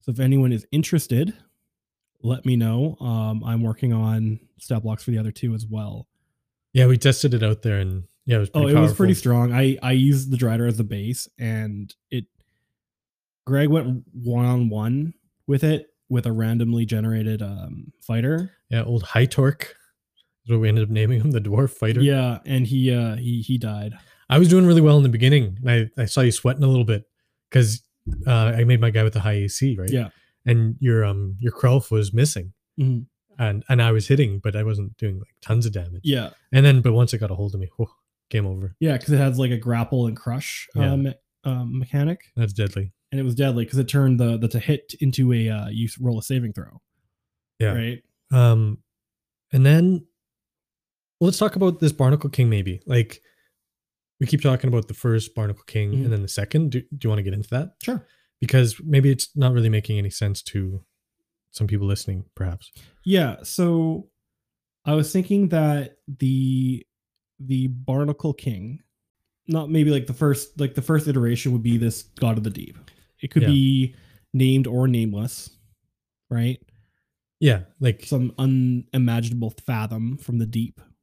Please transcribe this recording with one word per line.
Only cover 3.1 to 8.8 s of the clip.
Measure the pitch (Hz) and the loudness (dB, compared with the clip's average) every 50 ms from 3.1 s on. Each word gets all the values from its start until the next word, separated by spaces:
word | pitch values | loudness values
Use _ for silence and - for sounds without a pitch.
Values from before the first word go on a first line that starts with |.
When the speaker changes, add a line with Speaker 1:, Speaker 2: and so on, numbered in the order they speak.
| 113 113 110 110 110 110 110 | -4 -2 -2 -4 -4 -6 -4
Speaker 1:
I'm | 117 117 113 | -4 -2 -2
working | 117 113 110 - - 123 117 | -2 -2 -4 -2 -2 0 0
on | 113 110 110 110 113 110 110 110 110 _ _ _ _ | 0 0 0 0 0 -2 -2 -4 -6 _ _ _ _
stat | - - 127 113 107 | -8 -6 -6 -4 -4
blocks | 110 110 107 - | -4 -8 -6 -6
for | - | -4
the | 120 110 | -4 -4
other | 107 110 | -4 -6
two | 104 - - 120 113 | -8 -6 -6 -6 -4
as | 107 110 | -6 -6
well. | 107 107 110 107 104 101 110 123 _ _ _ _ _ _ _ _ _ _ _ _ _ _ | -8 -8 -8 -8 -10 -12 -14 -16 _ _ _ _ _ _ _ _ _ _ _ _ _ _
Speaker 2:
Yeah, | 131 127 127 | 4 6 6
we | 127 120 | 6 4
tested | - 139 123 - - 143 123 | 4 2 2 2 0 0 0
it | 117 110 | 2 0
out | 107 107 107 | 0 0 0
there | - 113 104 98 | -2 -2 -2 -2
and, | 95 95 92 92 90 - _ _ _ | -2 -4 -6 -8 -10 -12 _ _ _
yeah, | - 120 110 | 0 0 0
it | |
was | 101 98 - | 0 0 0
Speaker 1:
Oh, | 151 147 | 0 2
Speaker 2:
pretty | 139 147 | 4 6
Speaker 1:
it | 151 | 6